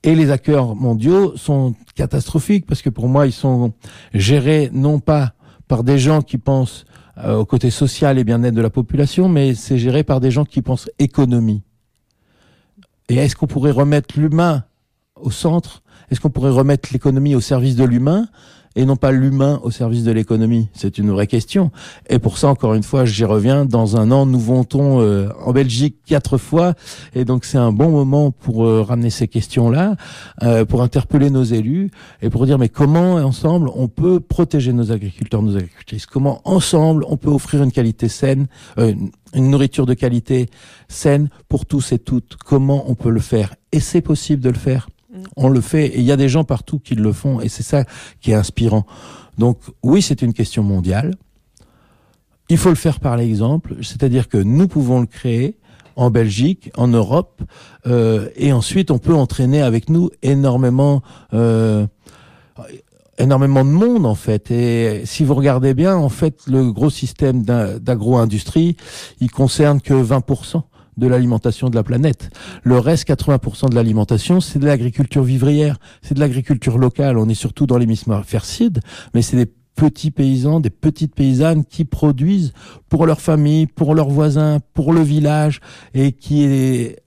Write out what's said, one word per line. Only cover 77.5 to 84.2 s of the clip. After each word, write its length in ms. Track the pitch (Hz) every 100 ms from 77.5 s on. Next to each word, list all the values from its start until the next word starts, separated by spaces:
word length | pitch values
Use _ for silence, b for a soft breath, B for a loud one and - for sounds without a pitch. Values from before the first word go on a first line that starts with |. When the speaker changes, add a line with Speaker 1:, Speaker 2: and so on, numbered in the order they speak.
| - 139
Speaker 1:
dans 120 | 123
l'hémisphère 680 | 113 113 - 104 98 110
sud, 380 | - - 233 143 B B B
mais 80 | 120
c'est 160 | 113 123
des 120 | 117 _ _ -
petits 340 | 151 - 156
paysans, 480 | 143 135 131 135 160
des 100 | 123
petites 460 | - 156 151 156 -
paysannes 480 | 135 127 160 156
qui 220 | 143 - 151
produisent 680 | - 151 135 156 196 151 B B B _
pour 160 | 135 165
leur 160 | 151
famille, 440 | - 156 147 156 156
pour 300 | - 151 160
leurs 140 | 139
voisins, 500 | 139